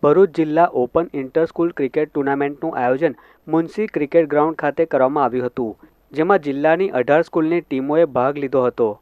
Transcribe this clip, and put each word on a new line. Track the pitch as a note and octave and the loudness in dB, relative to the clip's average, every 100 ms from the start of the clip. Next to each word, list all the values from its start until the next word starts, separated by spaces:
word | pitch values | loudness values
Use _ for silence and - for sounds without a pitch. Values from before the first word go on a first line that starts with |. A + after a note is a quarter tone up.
ભરૂચ | D3 D3+ G3 D3 | 4 4 4 2
જિલ્લા | D#3+ D3+ E3+ - | -2 2 2 2
ઓપન | B2 - E3+ C#3+ | -2 -2 -2 -6
ઇન્ટરસ્કૂલ | C3 D#3+ E3 - E3+ - | -4 -2 -2 -2 -4 -2
ક્રિકેટ | C3+ D3+ D3+ | -4 -2 -4
ટુર્નામેન્ટનું | D3+ C#3 C#3 C#3+ C#3+ D#3+ D3+ | -2 -2 0 -2 -4 -8 -2
આયોજન | B2 C3 E3 A#2+ _ _ - | -2 0 -2 -4 _ _ -4
મુનશી | D#3+ E3 - G#3+ | -2 -2 -4 -6
ક્રિકેટ | - D3 E3+ D#3 | -4 2 2 2
ગ્રાઉન્ડ | D3 D#3 D#3+ | 2 0 0
ખાતે | D3+ C#3+ E3 | -4 -2 -2
કરવામાં | C#3+ B2+ D3+ C3 | 2 2 2 0
આવ્યું | B2 B2 | -2 -6
હતું, | - A#2 G2 - _ _ | -6 -8 -8 -20 _ _
જેમાં | C#3 E3 G3 C#3+ | -4 2 2 2
જિલ્લાની | C#3 D3+ E3 F#3+ B2+ | -2 0 2 0 -2
અઢાર | B2 D3 E3 | 2 2 2
સ્કૂલની | E3+ D#3+ E3+ | -2 0 -2
ટીમોએ | E3 C3+ C3+ D3+ E3 B2+ | -2 -6 -2 0 2 2
ભાગ | B2+ D3 | -2 -2
લીધો | C#3 C3+ B2 | -2 0 0
હતો. | A#2 A2+ G#2 | 0 -2 -2